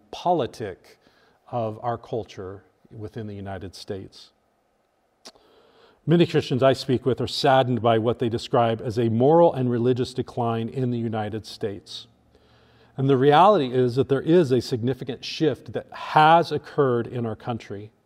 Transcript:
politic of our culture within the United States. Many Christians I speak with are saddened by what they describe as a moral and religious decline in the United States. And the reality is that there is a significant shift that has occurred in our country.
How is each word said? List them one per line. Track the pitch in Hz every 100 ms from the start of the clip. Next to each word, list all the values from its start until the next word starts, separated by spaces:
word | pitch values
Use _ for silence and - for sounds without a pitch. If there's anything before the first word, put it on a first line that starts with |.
| -
politic | - 170 175 117 - 104 87 _ _ _ _ _ _ -
of | 123 110 107
our | 120 117
culture | - 120 95 - 92 98 _ _ _ 120
within | 107 117 107
the |
United | 101 98 95 95 -
States. | - 98 101 - - _ _ _ _ _ _ _ _ _ - - _ _ _ _ _ _ -
Many | 170 170
Christians | 151 - 131
I | 135
speak | 131 - 120 131
with | 117
are | 120
saddened | - 147 131 127 120
by | 117 113
what | 113 113
they | 120
describe | 113 - 127 117 113
as | 131 107
a | 113
moral | 113 135 165 170
and | 131 123
religious | 120 120 123 123
decline | - 117 - 117 113 113
in | 139 123
the | 120
United | 117 110 104 107 -
States. | - 107 101 - - - _ _ _ _ _ _ _ _ -
And | 135
the | 131
reality | 143 147 190 196 131
is | 127 123 123
that | 127
there | 135
is | - 180 139
a | 127
significant | - 120 120 131 131 117 -
shift | - 156 120 -
that | 117 -
has | - - 156 156 170 160
occurred | 147 - - 135 120 113
in | 120 113
our | 107
country. | - 113 - 104 107 _